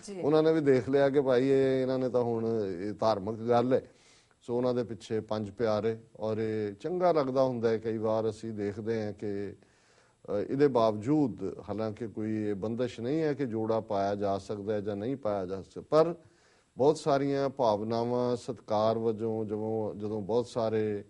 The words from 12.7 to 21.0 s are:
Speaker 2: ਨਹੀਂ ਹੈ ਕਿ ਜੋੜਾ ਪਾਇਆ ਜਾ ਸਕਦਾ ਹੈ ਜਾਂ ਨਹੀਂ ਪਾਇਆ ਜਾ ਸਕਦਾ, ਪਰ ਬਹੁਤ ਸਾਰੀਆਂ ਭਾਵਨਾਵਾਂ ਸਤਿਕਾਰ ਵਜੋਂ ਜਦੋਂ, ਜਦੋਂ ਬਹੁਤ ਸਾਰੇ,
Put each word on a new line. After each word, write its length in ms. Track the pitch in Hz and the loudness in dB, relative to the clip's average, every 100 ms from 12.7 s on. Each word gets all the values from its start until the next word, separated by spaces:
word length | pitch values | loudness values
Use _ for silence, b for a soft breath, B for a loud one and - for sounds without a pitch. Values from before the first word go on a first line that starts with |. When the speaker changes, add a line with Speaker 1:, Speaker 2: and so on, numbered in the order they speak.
| 117 123 113 | -4 -4 -4
Speaker 2:
ਨਹੀਂ 220 | 117 156 | -4 0
ਹੈ 120 | 156 | 0
ਕਿ 120 | 143 135 | -2 -2
ਜੋੜਾ 340 | 110 110 113 | -2 0 0
ਪਾਇਆ 360 | 110 101 98 101 | 0 0 0 0
ਜਾ 220 | 101 98 | 0 -2
ਸਕਦਾ 360 | 98 107 101 | -4 -8 -4
ਹੈ 80 | 104 | -4
ਜਾਂ 140 | 98 101 | -2 -4
ਨਹੀਂ 200 | 110 135 | -4 -4
ਪਾਇਆ 300 | 107 101 90 | -2 -2 -4
ਜਾ 160 | 95 | -6
ਸਕਦਾ, 200 | 85 92 - | -10 -14 0
ਪਰ 260 | 151 165 170 b b b b b - | 4 4 0 b b b b b 0
ਬਹੁਤ 200 | 131 160 | 2 2
ਸਾਰੀਆਂ 520 | 156 139 139 139 139 | 2 0 0 -2 -2
ਭਾਵਨਾਵਾਂ 840 | - 120 104 107 117 120 123 123 120 | 0 2 2 0 -2 0 0 0 -2
ਸਤਿਕਾਰ 600 | - 117 - 107 110 113 | -6 -10 -2 0 2 2
ਵਜੋਂ 480 | 113 107 113 110 110 | 0 -2 -4 -4 -4
ਜਦੋਂ, 500 | 107 110 110 107 80 | -6 -4 -4 -4 -6
ਜਦੋਂ 260 | 104 107 | -6 -6
ਬਹੁਤ 260 | 95 113 117 | -2 -2 -2
ਸਾਰੇ, 560 | 127 113 110 107 104 | -2 0 0 0 -4